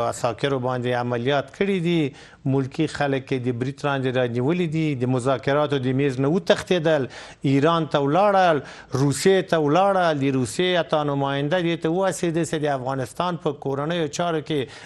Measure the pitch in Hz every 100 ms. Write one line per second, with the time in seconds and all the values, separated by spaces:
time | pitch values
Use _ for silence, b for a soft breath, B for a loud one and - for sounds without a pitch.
0 | 117 117 123 - 143 139 123 127 120 123
1 | 120 120 120 143 135 - 202 190 170 170
2 | 143 - B B 139 135 135 - 156 -
3 | 143 135 135 131 120 120 127 139 147 139
4 | 131 127 123 120 127 180 175 160 156 135
5 | 123 131 123 131 - 139 151 143 127 131
6 | 143 123 139 175 170 202 - 180 160 151
7 | 123 B B B 147 139 151 170 151 151
8 | 139 160 208 196 180 147 - B B 131
9 | 143 139 190 190 180 165 147 165 196 190
10 | 175 151 135 131 123 - 180 180 160 156
11 | 147 139 139 139 143 185 170 165 165 175
12 | 190 175 175 160 156 160 147 139 127 135
13 | 123 - 175 170 160 143 139 135 147 175
14 | 151 - 175 160 139 151 120 B